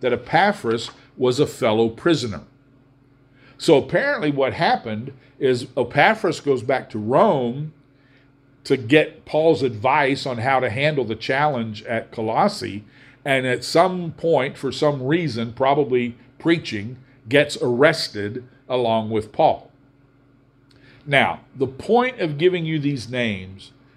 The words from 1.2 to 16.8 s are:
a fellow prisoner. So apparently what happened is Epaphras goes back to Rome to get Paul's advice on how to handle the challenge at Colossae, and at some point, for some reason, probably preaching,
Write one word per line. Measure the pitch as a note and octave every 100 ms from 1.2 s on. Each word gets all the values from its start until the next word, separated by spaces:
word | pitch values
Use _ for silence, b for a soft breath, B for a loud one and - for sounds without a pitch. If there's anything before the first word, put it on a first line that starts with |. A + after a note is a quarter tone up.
| B2+ B2+
a | C#3+
fellow | - B2 A2 A2+
prisoner. | A2+ E3+ D3+ A#2+ F#2 - _ _ _ _ _ _ _ _ b b b
So | - C#3+
apparently | C3+ F3 C#4 C4+ D3+
what | C#3 C3
happened | A2+ F3+ A#3+ A#2 G#2+ C3+ - b b
is | C3+ B2+ C3+ -
Epaphras | B2 C#3+ F3 A3 F3+ -
goes | C#3 C3
back | A#2 C3 -
to | A2
Rome | G#2+ C#3 G#3+ D3+ A#2+ C3+ D#3 - _ b b b b b _ _
to | - C3+
get | A2 D3+ D3+ -
Paul's | - D3+ D#3+ D#3
advice | C3 G#2+ B2 D3 C#3 C#3
on | C#3 A#2+
how | B2 C3
to | B2
handle | G#2+ D3 D3
the | A2 A2
challenge | - C3 D3+ B2+ A2+ G#2+
at | G#2+ A2+ -
Colossae, | - A2 A#2+ G3+ - G#2 G2 G#2+ b b b
and | D3 C3+
at | B2+ B2
some | - D#3+ F#3 F3+ E3+
point, | - E3 D3+ C3 -
for | C3+
some | - D3+ C#3
reason, | B2+ E3+ E3 A2+ A#2
probably | A#2 C3+ C#3+ B2+ B2+ A#2+ A#2 b b
preaching, | D#3+ E3 - G#2+